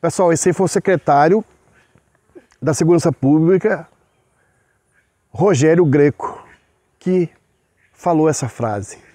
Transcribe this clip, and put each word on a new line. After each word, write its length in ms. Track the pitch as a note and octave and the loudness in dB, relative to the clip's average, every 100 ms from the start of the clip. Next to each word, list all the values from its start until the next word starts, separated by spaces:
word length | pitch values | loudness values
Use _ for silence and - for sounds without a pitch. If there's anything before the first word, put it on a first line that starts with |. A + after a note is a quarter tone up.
Pessoal, 320 | E3 - F3+ | -6 -2 0
esse 160 | E3 - | 0 0
aí 40 | |
foi 120 | E3+ F#3 | 0 -2
o 40 | |
secretário 760 | G3+ F#3+ F3+ - C#3+ D3+ G#3 A3+ _ _ _ _ _ _ _ _ - _ _ | -2 -2 -2 0 2 2 2 -2 _ _ _ _ _ _ _ _ -20 _ _
da 140 | C#3 | -6
Segurança 380 | D3+ E3 E3+ E3 | -2 2 2 0
Pública, 760 | C3+ C3 D3+ D#3+ F#3+ G#3+ F#3 - _ _ _ _ _ _ _ _ _ _ _ _ _ _ | -2 0 2 2 0 0 -6 -10 _ _ _ _ _ _ _ _ _ _ _ _ _ _
Rogério 560 | - F#3 D#3 D3+ E3+ E3+ | -4 0 2 2 4 2
Greco, 560 | C#3 D3 - - - - _ _ _ _ _ | 4 2 0 -12 -14 -20 _ _ _ _ _
que 320 | - F#3 E3+ _ _ _ _ _ _ | -4 -2 -2 _ _ _ _ _ _
falou 360 | _ - D#3+ D#3 | _ -4 0 0
essa 220 | D3 B2 | -2 -6
frase. 480 | - A#2 G#2 G2 - _ | -8 -8 -8 -10 -18 _